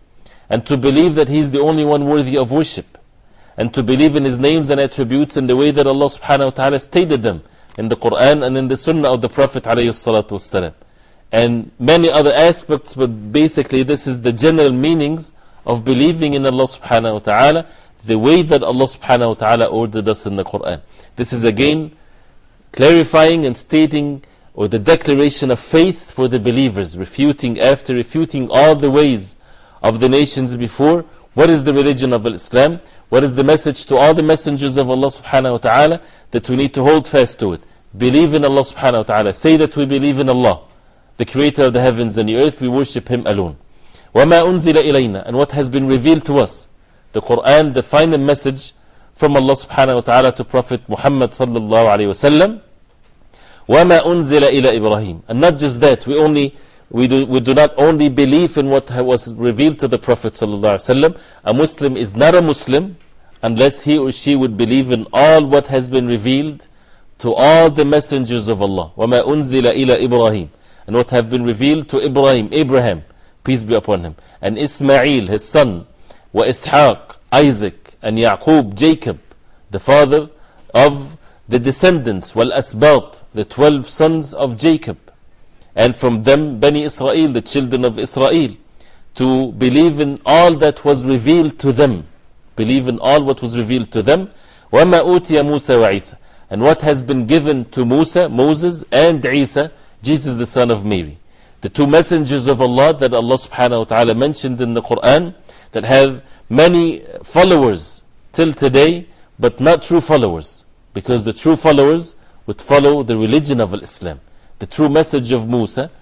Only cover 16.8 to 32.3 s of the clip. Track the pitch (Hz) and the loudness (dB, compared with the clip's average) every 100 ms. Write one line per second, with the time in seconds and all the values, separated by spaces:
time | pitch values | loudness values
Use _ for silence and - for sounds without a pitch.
16.8 | - 117 113 107 107 107 135 160 160 - | -2 -2 0 -4 -2 2 4 2 -4 -16
17.8 | _ _ 107 110 123 175 160 147 110 127 | _ _ -4 0 4 2 4 0 0 -2
18.8 | 131 - - 123 117 107 110 117 113 110 | -2 -4 -2 0 0 -2 0 0 0 -2
19.8 | 113 110 104 104 104 98 92 101 - 85 | -4 -4 -4 -4 -6 -8 -6 -8 -8 -10
20.8 | - - - - 123 120 113 104 143 156 | -14 -20 -18 -10 -6 -2 0 2 0 0
21.8 | 151 - _ _ _ _ _ _ _ - | -6 -14 _ _ _ _ _ _ _ 2
22.8 | 139 170 156 160 160 165 139 120 - 156 | 4 4 4 4 4 2 -2 -6 -2 0
23.8 | 156 147 147 139 - _ _ - 104 110 | 0 -2 -6 -8 -16 _ _ -8 -4 -2
24.8 | 101 165 156 139 147 - 135 120 - 160 | 0 0 2 0 0 -2 -4 -4 0 2
25.8 | 185 170 - - 127 123 120 120 131 101 | 2 -2 -12 -4 -2 -2 -2 0 -2 -2
26.8 | 90 87 92 - 147 139 123 113 131 139 | -8 -10 -12 -2 -2 -2 -6 0 0 0
27.8 | - 123 117 160 165 139 127 127 151 151 | -2 -6 -4 -6 -4 -6 -2 2 4 4
28.8 | 143 143 151 113 95 - _ - _ _ | 2 2 2 0 -8 -20 _ -20 _ _
29.8 | 110 113 127 135 143 139 127 123 117 - | -4 0 2 2 0 -2 -6 -6 -8 0
30.8 | 147 170 - - _ 120 165 156 139 139 | 0 0 -4 -18 _ 2 2 2 2 0
31.8 | 143 131 131 120 113 | 0 0 -2 -2 -4